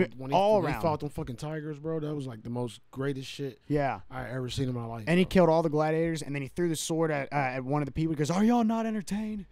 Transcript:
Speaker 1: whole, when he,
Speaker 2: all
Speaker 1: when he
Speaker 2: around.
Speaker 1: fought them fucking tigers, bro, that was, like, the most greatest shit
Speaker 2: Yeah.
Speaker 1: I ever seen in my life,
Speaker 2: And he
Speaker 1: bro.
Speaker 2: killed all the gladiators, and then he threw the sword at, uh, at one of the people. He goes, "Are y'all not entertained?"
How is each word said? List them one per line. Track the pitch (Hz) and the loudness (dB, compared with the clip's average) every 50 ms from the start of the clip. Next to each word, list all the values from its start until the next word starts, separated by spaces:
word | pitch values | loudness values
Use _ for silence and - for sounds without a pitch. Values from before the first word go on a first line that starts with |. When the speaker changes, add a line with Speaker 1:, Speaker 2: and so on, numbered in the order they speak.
| 185 - | 2 0
Speaker 1:
whole, | - 127 | -2 -8
when | 131 131 | -6 0
he, | 147 | 2
Speaker 2:
all | 180 196 208 220 202 | 4 6 6 4 4
Speaker 1:
when | 165 | 4
he | 156 127 | 2 0
Speaker 2:
around. | 113 | 0
Speaker 1:
fought | 170 165 151 147 | 0 0 0 0
them | 147 147 | -4 -6
fucking | - - 160 - 120 - | -6 -6 -8 -8 -8 -8
tigers, | 151 151 156 156 147 156 151 143 | -8 -6 -6 -6 -6 -8 -10 -6
bro, | 147 160 160 160 | -6 -4 -4 -2
that | 147 147 151 | -4 -4 -4
was, | 147 135 131 | -6 -6 -8
like, | 113 110 - | -10 -10 -10
the | 120 | -6
most | 120 123 123 120 - - - - | -4 -4 -4 -4 -6 -10 -18 -14
greatest | - 131 135 143 135 135 135 - | -8 -4 -2 -2 -2 -4 -6 -10
shit | - - 143 135 113 - _ - | -8 -8 -8 -8 -8 -12 _ 0
Speaker 2:
Yeah. | 143 147 143 131 110 92 - - | 0 2 2 2 0 -4 -8 -10
Speaker 1:
I | 131 131 123 110 | -10 -8 -8 -6
ever | 123 131 127 123 | -6 -6 -4 -4
seen | 120 - 139 127 | -2 -2 -2 -2
in | 123 | -2
my | 120 117 | -4 -4
life, | 113 117 117 107 135 | -6 -8 -6 0 2
Speaker 2:
And | 165 180 | 4 4
he | 185 | 4
Speaker 1:
bro. | - | 6
Speaker 2:
killed | - 190 175 165 | 6 8 8 8
all | 160 165 165 | 8 6 4
the | 165 | 2
gladiators, | 143 151 156 156 160 160 165 165 165 151 | 2 2 2 2 2 2 2 0 0 -2
and | 120 123 143 | -4 -6 -4
then | 143 | -6
he | 135 120 | -6 -6
threw | - 175 175 170 | -4 -2 0 0
the | 160 | 0
sword | - - - 165 160 165 156 | -2 -2 -2 0 0 2 2
at, | 151 143 135 - | 0 -2 -2 -2
uh, | - 147 | -2 0
at | 135 127 127 131 127 | 0 0 -2 -4 -2
one | 127 143 147 | -2 0 0
of | 147 | 0
the | 139 - | -2 -2
people. | 156 160 160 160 | -2 -2 0 0
He | 139 | 0
goes, | 151 135 | 0 0
"Are | 170 190 214 | 2 2 4
y'all | 226 240 240 226 | 4 4 4 4
not | 220 226 226 220 | 2 2 0 -2
entertained?" | 226 214 214 180 - 196 208 220 214 214 208 175 - | -2 -4 -4 -4 -4 -4 -4 -4 -6 -6 -8 -10 -4